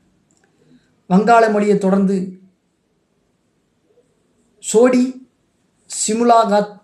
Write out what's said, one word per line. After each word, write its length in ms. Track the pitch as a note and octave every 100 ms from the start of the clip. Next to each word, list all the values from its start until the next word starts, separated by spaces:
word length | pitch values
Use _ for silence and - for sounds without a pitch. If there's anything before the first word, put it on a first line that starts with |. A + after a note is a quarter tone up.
| _ _ _ _ _ _ _ _ _ _ -
வங்காள 340 | F#3 A3 A#3 A3
மொழியை 280 | G#3 G#3 F#3
தொடர்ந்து 400 | F#3+ G3 F#3+ F#3+ F#3+ - _ _ _ _ _ _ _ _ _ _ _ _ _ _ _ _ _ _ _ _ _ _
சோடி 400 | - G#3+ B3+ B3 B3+ - - _ _ _ _ _ -
சிமுலாகாத், 840 | - - A3+ A#3+ A3+ G#3 G#3 G3 -